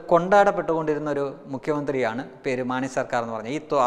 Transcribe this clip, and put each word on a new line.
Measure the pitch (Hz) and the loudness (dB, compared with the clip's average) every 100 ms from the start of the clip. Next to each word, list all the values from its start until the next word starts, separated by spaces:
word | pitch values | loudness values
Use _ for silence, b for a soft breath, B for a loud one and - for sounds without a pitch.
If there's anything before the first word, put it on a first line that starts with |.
| - | 4
കൊണ്ടാടപ്പെട്ടുകൊണ്ടിരുന്ന | 170 180 202 196 175 165 160 156 147 151 | 2 6 6 6 2 -2 -2 0 -2 -2
ഒരു | 143 139 - - | -2 -4 -6 -10
മുഖ്യമന്ത്രിയാണ് | 131 - 147 143 131 113 117 147 - | -8 -4 -2 -2 0 0 -2 -10 -8
പേര് | 143 127 123 | -4 -2 -2
മാണിക് | 127 131 139 | -4 -2 -4
സർക്കാർ | 123 123 | -2 -2
എന്ന് | 117 | -2
പറഞ്ഞത്. | 113 110 151 | -6 -6 -6
ഈ | 151 | -2
തോ-, | 143 | 2